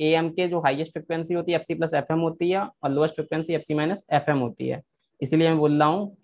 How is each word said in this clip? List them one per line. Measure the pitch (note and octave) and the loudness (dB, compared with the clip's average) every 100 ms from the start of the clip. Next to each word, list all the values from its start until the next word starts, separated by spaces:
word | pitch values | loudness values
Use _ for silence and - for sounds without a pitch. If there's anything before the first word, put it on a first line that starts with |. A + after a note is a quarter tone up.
एएम | D#3 D#3+ E3 | 2 2 2
के | E3 F3+ | 0 0
जो | F3 | 0
highest | D3+ C#3 D#3+ | 0 0 -4
frequency | D#3 D#3+ E3 E3 | -8 -6 -4 -2
होती | F3 E3+ | -2 0
है, | D#3+ | -2
एफ़सी | - | -2
plus | E3 D#3+ | -4 -2
एफ़एम | D3+ D3 D#3+ | -2 0 0
होती | E3 E3 F3 | 0 0 0
है, | F#3+ | 0
और | G3+ - C#3+ | -2 -4 -2
lowest | C#3 D#3 | 0 0
frequency | D#3 D3+ D#3+ E3 | -2 -4 -4 -2
एफ़सी | D#3 - | -4 -2
minus | D3+ D#3 G3+ - | -2 -2 -4 -2
एफ़एम | D3 - C#3 | 0 2 0
होती | A#2+ - B2+ | -2 -4 -6
है। | B2+ - _ _ _ | -6 -10 _ _ _
इसीलिए | D3 D#3 E3 | 0 2 4
मैं | D#3+ | 4
बोल | D3+ D3 | 2 4
रहा | D3+ | 2
हूँ | F#3 G3+ - | 2 -4 -10